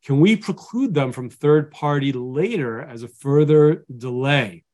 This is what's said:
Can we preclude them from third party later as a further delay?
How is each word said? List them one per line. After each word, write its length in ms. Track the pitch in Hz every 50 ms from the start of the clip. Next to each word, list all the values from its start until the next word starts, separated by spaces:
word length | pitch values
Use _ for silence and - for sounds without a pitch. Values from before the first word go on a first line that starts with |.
| _
Can 160 | - 139 139
we 160 | 160 208 220
preclude 580 | 214 - - 185 - - - - 240 269 254 165
them 180 | 147 135 131
from 160 | 123 - 127 117
third 420 | - _ - 147 151 156 147 147
party 420 | - - 151 147 147 143 139 139
later 680 | 135 123 123 127 127 143 175 226 233 185 131 117 113 117
as 220 | - 131 120 110
a 60 | 120 117
further 760 | _ _ - 139 143 147 151 143 151 151 151 151 165 160 _ _ 131
delay? 720 | 120 120 127 123 123 131 139 143 139 123 101 87 165 _ _